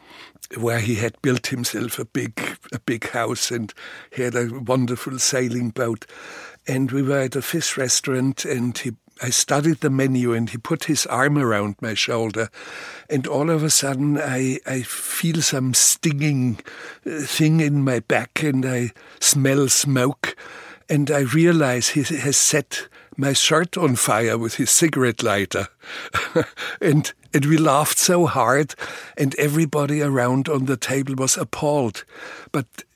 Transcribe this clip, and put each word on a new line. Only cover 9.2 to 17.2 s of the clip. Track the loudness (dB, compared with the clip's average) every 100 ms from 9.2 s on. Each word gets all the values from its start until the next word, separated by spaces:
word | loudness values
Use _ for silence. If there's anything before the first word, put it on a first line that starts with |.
I | -2
studied | 0 2 2 2 2
the | 0
menu, | 2 2 2 2
and | 0 -2
he | -4
put | -4 -4 -2
his | -2 -2
arm | 0 2 2
around | 2 2 0 -4
my | -6
shoulder, | -2 -2 0 -2 -2 -4 -6 -18 -16 -16 -16 -4
and | -2 0
all | 0 2
of | 2
a | 2
sudden | 0 0 0 0 0
I, | 0 -2 -2 -2 -4
I | -6
feel | -6 -8 -8 -2 0 0
some | 0 0 0
stinging, | 2 2 2 0 0 0 2 0 -2 -8 -18 -18 -14 -8
uh, | -6